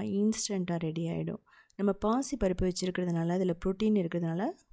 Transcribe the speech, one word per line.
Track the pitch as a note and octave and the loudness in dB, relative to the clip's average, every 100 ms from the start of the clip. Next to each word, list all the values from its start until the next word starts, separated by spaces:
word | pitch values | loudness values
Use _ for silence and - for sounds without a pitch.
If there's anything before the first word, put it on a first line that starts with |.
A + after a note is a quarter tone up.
| G#3+ | -2
இன்ஸ்டன்ட்டா | G3 G#3 A3 - G3 F3+ E3+ | 2 2 0 -2 -2 -2 -2
ரெடி | E3 D#3+ E3 | -2 -2 -4
ஆயிடும். | E3 E3 - _ - _ - | -2 -4 -8 _ -20 _ -2
நம்ம | G3+ | 0
பாசி | F#3+ G#3 A#3+ C#4 B3+ | 2 0 2 0 0
பருப்பு | F#3+ F3+ F#3 | 0 2 0
வச்சிருக்கிறதுனால, | F3 F#3 F3+ F3+ E3+ E3+ | 0 -2 -2 0 0 0
அதுல | F3+ F#3 E3+ F#3+ | 2 0 0 -2
புரோட்டீன் | F#3+ G#3+ G#3+ | 0 2 2
இருக்கிறதுனால, | E3+ E3+ E3 E3 B3 G4+ _ | 2 0 -2 -2 -2 -6 _